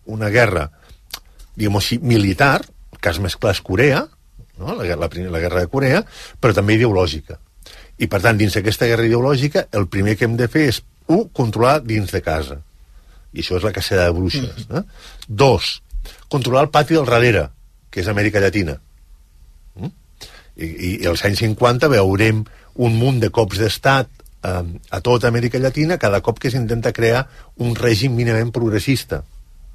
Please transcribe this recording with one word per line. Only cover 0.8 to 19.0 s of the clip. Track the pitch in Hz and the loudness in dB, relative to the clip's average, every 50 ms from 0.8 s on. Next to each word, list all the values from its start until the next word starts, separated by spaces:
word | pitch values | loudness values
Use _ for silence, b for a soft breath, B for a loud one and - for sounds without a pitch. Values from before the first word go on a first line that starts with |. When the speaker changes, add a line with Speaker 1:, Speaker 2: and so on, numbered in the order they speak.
| B B B B B B B B B B B B B - - | B B B B B B B B B B B B B -20 -8
Speaker 1:
diguem-ho | - 107 104 104 98 | -4 -2 0 0 0
així, | - - 117 120 | 0 -2 -4 -2
militar», | 165 123 117 107 101 98 90 - 139 139 143 175 - - _ - - - - | 0 2 2 4 4 2 2 2 2 2 2 2 -2 -6 _ -20 -20 -20 -18
el | - | -4
cas | - 87 80 90 | -4 -2 -2 -2
més | 101 85 - - | -4 -6 -4 -2
clar | - 107 90 | -2 -2 -2
és | - | -2
Corea, | - - 92 104 131 147 135 180 294 - _ _ _ _ _ - 113 - _ - | -4 -2 0 2 4 4 4 2 -2 -6 _ _ _ _ _ -20 -20 -20 _ -12
no? | 90 143 - | -10 -10 -8
La | - 107 | -6 -4
guerra, | 87 85 78 85 | -4 -4 -4 -4
la | 82 | -6
prim-, | 85 85 90 92 | -6 -8 -8 -6
la | 85 82 82 | -4 -4 -4
guerra | 87 90 90 | -2 0 -2
de | 87 85 | -2 -2
Corea, | - 135 135 127 143 196 220 B B B B B B B | -2 0 2 2 2 0 0 B B B B B B B
però | - 117 98 | 0 2 2
també | 104 101 104 110 110 | 2 2 4 4 4
ideològica. | 123 117 101 90 92 82 78 78 - - 76 - - _ _ - B B B B B B B - | 4 4 4 2 2 0 -2 -6 -12 -14 -18 -20 -20 _ _ -20 B B B B B B B -6
I, | 113 87 | -4 -2
per | 104 98 | -2 2
tant, | 90 117 113 101 | 2 2 4 4
dins | 110 98 - | 2 2 0
d'aquesta | 104 92 110 104 - 127 117 | 0 -2 -2 -2 0 0 0
guerra | 117 113 117 | 2 2 2
ideològica, | 113 117 117 123 139 143 123 139 147 - 190 - - | 2 2 2 2 2 2 2 0 0 0 -2 -2 -2
el | - 104 95 82 | -2 -4 -4 -2
primer | - 98 98 107 110 - | -2 -2 0 0 0 0
que | 123 | 0
hem | 113 113 117 | 0 0 0
de | 123 113 | -2 0
fer | - 160 156 135 | 2 2 2 2
és, | 110 - - - _ _ _ | 0 -2 -8 -14 _ _ _
u, | - 160 202 233 - | 0 2 2 2 -2
controlar | - - 127 110 104 107 120 127 147 156 - | -2 -2 -2 -2 0 2 4 4 4 2 0
dins | 113 110 113 98 87 | -2 -2 -2 -2 -2
de | - 92 - | -4 -4 -2
casa. | 85 78 80 73 67 71 71 - - - - - - - - - - - - - - - | -2 -4 -4 -4 -6 -10 -14 -16 -20 -20 -20 -20 -20 -20 -20 -20 -20 -20 -20 -20 -14 -12
I | - 160 | -10 -6
això | - 113 - | -4 -4 -2
és | 95 107 | -2 -2
la | 92 | -4
cacera | 98 - - 101 92 87 87 | -4 -4 0 0 2 2 2
de | 82 | 2
bruixes, | 87 92 87 - 143 123 - - - - - | 0 0 -2 -2 -2 -4 -6 -8 -12 -12 -8
Speaker 2:
Mhm. | - 180 | -6 -6
Speaker 1:
eh? | 208 B B B B B B B B - | -6 B B B B B B B B -12
Dos, | 110 98 139 135 113 90 - - - - - _ - - B B B B B - | 0 2 4 4 4 2 0 -6 -8 -10 -14 _ -10 -10 B B B B B -6
controlar | - 143 123 127 123 131 151 | -4 -4 -2 2 2 2 2
el | - | 4
pati | - 151 151 - 160 | 2 2 2 2 2
del | 160 139 | 2 2
darrere, | 120 120 117 120 123 107 87 73 - - - - - _ _ _ _ | 2 4 4 4 4 4 2 0 -2 -8 -16 -20 -20 _ _ _ _
que | - 98 | -8 -6
és | 85 107 | -4 -2
Amèrica | 104 104 104 107 104 101 | -2 0 0 0 2 2
Llatina. | 98 95 92 104 92 78 71 73 - _ _ - | 2 2 2 0 -2 -2 -6 -8 -14 _ _ -20